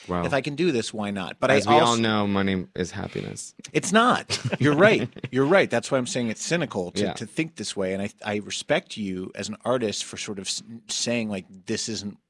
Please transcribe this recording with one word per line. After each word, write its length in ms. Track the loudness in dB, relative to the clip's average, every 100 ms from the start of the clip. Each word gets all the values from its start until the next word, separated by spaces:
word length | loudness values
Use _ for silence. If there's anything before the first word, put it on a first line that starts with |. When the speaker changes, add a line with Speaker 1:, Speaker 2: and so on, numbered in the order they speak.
| -6
Speaker 1:
Wow. 180 | -2 0
Speaker 2:
if 80 |
I 80 | 0
can 120 | -2
do 180 | -2 0
this, 220 | 0 -2
why 160 | -4 -4
not?" 300 | -4 -6 -2
But 100 | 2
Speaker 1:
As 160 | 4 6
Speaker 2:
I 60 |
Speaker 1:
we 60 | 6
all 60 | 6
Speaker 2:
also 140 | 4
Speaker 1:
know, 240 | 4 2 2
money 400 | 2 2 0 -2 -4
is 160 | -4
happiness. 640 | -6 -8 -6 -8 -10 -14 -16 -6
Speaker 2:
It's 200 | -4 2
not. 480 | 4 4 2 -2 -6 -4
Speaker 1:
<laughs> 100 | 2
Speaker 2:
You're 160 | 2 6
right. 340 | 6 6 0 -8 -4
You're 160 | 2 4
right. 240 | 6 4
That's 180 | 2 0
why 80 | 0
I'm 80 | 0
saying 220 | -2 -2
it's 180 | -4 -2
cynical 460 | -2 -2 -4 -4
to, 100 | -2
Speaker 1:
Yeah. 100 | -2
Speaker 2:
to 120 | -4 -6
think 300 | -4 -4 -6
this 200 | -8 -4
way, 180 | -2 -2
and 80 |
I, 60 | -4 -8
I 120 | -4 -4
respect 580 | -4 -8 -2 -2 -2 -6
you 360 | -6 -6 -8
as 160 | -8 -10
an 80 | -6 -2
artist 380 | 0 0 -4
for 140 | -8 -10
sort 200 | -10 -8
of 80 | -8
s-, 160 | -8 -10 -16 -10
saying, 420 | -6 -2 -2 -2
like, 180 | -6 -10 -12 -6
"This 240 | -6 -4
isn't 300 | -6 -8 -12 _